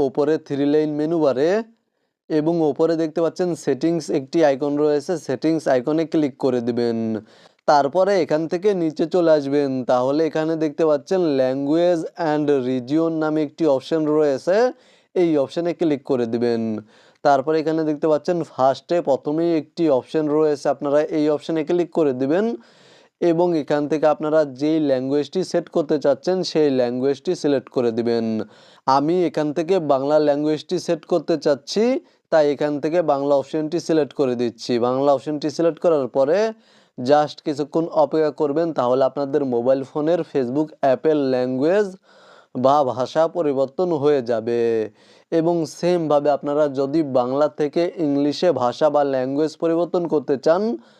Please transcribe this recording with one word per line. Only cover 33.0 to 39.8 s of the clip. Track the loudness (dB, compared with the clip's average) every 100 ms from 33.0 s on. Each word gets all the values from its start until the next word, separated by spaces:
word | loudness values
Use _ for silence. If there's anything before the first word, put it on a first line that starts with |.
| 0
বাংলা | 0 2 0
অপশনটি | 0 -4 -4 -4 0
সিলেক্ট | 0 0 -2
করে | -2 0
দিচ্ছি। | -4 -4 -4 0 0
বাংলা | 2 2 0
অপশনটি | -2 -6 -6 -2
সিলেক্ট | -2 0 0
করার | 0 0 0
পরে | 0 0 -2 -6 _ _ _ -8
just | 2 2 2 -4 -6
কিছুক্ষণ | -6 -2 -2 -2 0
অপেক্ষা | 2 2 -2 -2
করবেন, | -2 0 -2 -2
তাহলে | 0 2 0
আপনাদের | -2 -2 -2 0 0
মোবাইল | 0 0